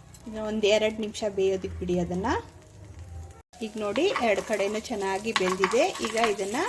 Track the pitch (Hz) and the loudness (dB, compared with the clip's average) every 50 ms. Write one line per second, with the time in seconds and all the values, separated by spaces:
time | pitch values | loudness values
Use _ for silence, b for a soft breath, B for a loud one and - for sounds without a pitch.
0 | - - - - - 226 214 214 214 214 214 220 208 196 214 214 214 220 220 226 | -20 -20 -20 -18 -14 -10 -8 -6 -4 -2 0 2 4 6 6 6 4 2 0 -2
1 | 214 208 214 - 220 208 196 196 190 190 190 185 185 190 - - 180 175 180 180 | -4 -6 -4 -4 -4 -2 0 2 2 2 2 0 -2 -6 -6 -6 -2 0 2 2
2 | 175 175 175 180 202 247 339 466 453 - - - - - - - - - - - | 2 0 -2 -2 0 0 0 -2 -2 -6 -14 -20 -20 -20 -20 -20 -20 -18 -16 -16
3 | - - - - - - - - - _ - - 233 214 - 220 214 202 202 269 | -16 -14 -14 -14 -14 -14 -18 -20 -20 _ -12 -10 -8 -8 -6 -4 -4 -2 2 2
4 | 339 403 - - 240 220 196 190 180 - 220 190 196 196 214 214 - - 240 202 | 2 2 2 2 2 4 2 2 2 0 0 0 0 0 -2 -4 -4 -4 -4 -2
5 | 190 190 196 196 214 226 220 - 185 185 185 196 196 190 214 240 330 381 - - | -2 -2 -2 -2 -2 -2 0 2 2 2 2 2 2 4 4 4 2 2 0 -2
6 | - 226 220 220 233 220 196 208 190 196 220 277 370 | -4 -4 0 0 2 2 0 0 -2 -2 -2 -2 -2